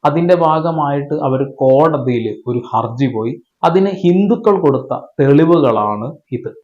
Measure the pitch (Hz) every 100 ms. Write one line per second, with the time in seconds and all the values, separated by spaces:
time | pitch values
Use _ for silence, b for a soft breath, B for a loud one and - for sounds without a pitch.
0 | 151 151 175 175 165 160 165 160 147 143
1 | 143 151 139 131 139 - 131 135 160 151
2 | 127 123 110 104 - 120 - 117 113 117
3 | 135 113 113 - _ _ 170 175 196 190
4 | 175 180 196 233 - 196 160 131 131 123
5 | - - 139 143 160 170 135 110 104 104
6 | 120 160 _ 123 - -